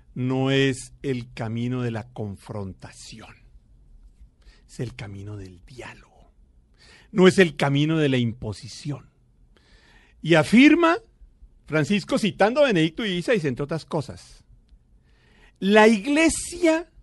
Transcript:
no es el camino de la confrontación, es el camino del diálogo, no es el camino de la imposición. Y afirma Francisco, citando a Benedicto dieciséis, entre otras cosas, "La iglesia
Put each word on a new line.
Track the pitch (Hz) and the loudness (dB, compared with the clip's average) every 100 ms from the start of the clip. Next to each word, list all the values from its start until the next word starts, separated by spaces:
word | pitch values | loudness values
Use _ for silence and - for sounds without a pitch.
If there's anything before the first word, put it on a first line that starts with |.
| _ | _
no | 127 127 131 135 | -8 -4 -2 0
es | 139 135 127 - - | 2 0 -2 -12 -10
el | 143 123 123 | -8 -8 -10
camino | - 113 117 120 127 | -10 -8 -6 -4 -4
de | 120 | -6
la | 110 - | -8 -12
confrontación, | - 104 95 - 107 98 - - - - 113 - - - - _ _ _ - - _ - _ - _ _ | -12 -12 -12 -12 -10 -10 -12 -20 -20 -20 -20 -20 -20 -20 -20 _ _ _ -20 -20 _ -20 _ -20 _ _
es | - | -12
el | 120 | -12
camino | - 101 98 101 104 | -12 -16 -14 -14 -14
del | 92 87 - | -16 -20 -20
diálogo, | - 101 - _ _ _ _ _ _ _ _ - - _ | -20 -20 -20 _ _ _ _ _ _ _ _ -20 -20 _
no | - 185 | 2 4
es | 185 | 4
el | 175 - | 2 0
camino | 143 139 151 160 | 0 0 0 0
de | 147 | 0
la | 127 | 0
imposición. | 117 110 110 98 110 - 147 127 - _ _ _ _ _ _ _ _ _ _ _ | -2 -4 -10 -12 -14 -14 -12 -12 -16 _ _ _ _ _ _ _ _ _ _ _
Y | 156 | 2
afirma | 165 - 226 302 330 330 403 - _ - _ - _ - | 4 6 8 8 6 4 0 -6 _ -20 _ -20 _ -4
Francisco, | 156 147 202 - 262 | -2 0 -2 -2 -2
citando | 196 - 202 277 | -2 0 0 4
a | 277 | 2
Benedicto | 180 160 - | 2 0 -2
dieciséis, | 214 175 269 220 | -4 -4 -2 -2
entre | 143 123 | -2 -6
otras | 143 165 | -6 -8
cosas, | - 165 - 87 - - _ - _ - _ _ _ _ _ _ _ _ | -6 -8 -8 -16 -20 -20 _ -20 _ -20 _ _ _ _ _ _ _ _
"La | 190 214 220 | 2 6 6
iglesia | 220 247 294 330 - - 349 339 320 339 - | 4 0 2 2 0 -8 -2 0 0 -4 -18